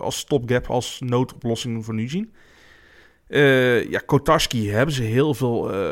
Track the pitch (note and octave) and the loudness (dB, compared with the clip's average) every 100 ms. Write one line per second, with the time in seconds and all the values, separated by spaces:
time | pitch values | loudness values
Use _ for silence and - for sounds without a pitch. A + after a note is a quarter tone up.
0 | - - - C#3+ A#2 B2 - B2 - - | -4 -6 0 0 2 0 0 -2 -4 -6
1 | B2+ B2 B2+ - A#2 A#2 B2 A2+ A2+ A2 | -2 0 0 -2 -4 -4 -4 -6 -4 -4
2 | A#2+ E3+ A3 - - _ - - - - | -2 -4 -6 -12 -20 _ -20 -20 -20 -20
3 | - _ - C#3 C#3+ C3 B2+ A#2+ - F#2 | -20 _ -4 2 4 4 4 2 0 -4
4 | - C#3+ - D#3 - B2 G#2 G#2 C#3+ C3+ | 0 0 4 2 2 -2 -2 0 0 0
5 | A2 A#2+ D3+ C#3 B2+ A2+ D#2 F#2+ F2 | -2 0 0 0 -2 -2 -2 -2 -4